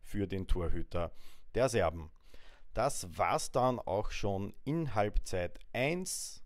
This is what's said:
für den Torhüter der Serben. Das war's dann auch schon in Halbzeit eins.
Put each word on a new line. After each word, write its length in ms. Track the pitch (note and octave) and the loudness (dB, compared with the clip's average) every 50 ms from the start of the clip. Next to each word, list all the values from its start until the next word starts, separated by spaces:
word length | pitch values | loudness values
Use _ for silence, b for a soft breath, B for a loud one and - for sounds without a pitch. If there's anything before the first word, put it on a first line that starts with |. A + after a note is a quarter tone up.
für 260 | - - - G#2 G2 | -8 -2 -2 -2 0
den 180 | F2+ G2 F#2+ F#2 | 0 -2 -4 2
Torhüter 680 | - - F#2+ E2+ D#2+ E2 E2+ E2 - - F2 E2+ E2 b b b b b b b - - | 2 2 4 6 4 4 2 2 0 0 -2 -2 -2 b b b b b b b -4 2
der 140 | G#2+ B2+ C3+ | 2 4 4
Serben. 420 | A#2 A2 F2+ E2 D#2 E2 D#2+ D#2 - b b b b b b b b b b b - | 4 4 4 4 2 -2 -10 -10 -14 b b b b b b b b b b b -2
Das 340 | G#2+ A#2 C#3 - - - F2+ D#2 | 0 2 2 0 -2 -6 -6 -2
war's 360 | - F#2 F2 A#2+ D#3 - - - | 0 2 2 2 0 0 0 2
dann 260 | - B2 B2+ B2 A2 | 4 4 4 2 2
auch 320 | - - F#2 G2+ G#2 - | -2 0 0 0 0 0
schon 420 | - - - G2+ G2 F#2+ G2+ G2 - - - | -2 0 0 0 0 0 -2 -4 -8 -8 -4
in 300 | C3 D3+ E3+ D#3+ C#3 - | -2 0 0 0 0 2
Halbzeit 640 | A2 G#2 G#2 G#2 - - - - F#2 F2 F2 - - - - | 2 2 4 4 2 2 2 0 0 0 -2 -4 -8 -12 -6
eins. 720 | - A#2 B2+ D3 E3+ F3+ F#3 - - - - - - - - | -2 0 2 2 0 -2 -4 -4 -6 -6 -8 -8 -10 -12 -12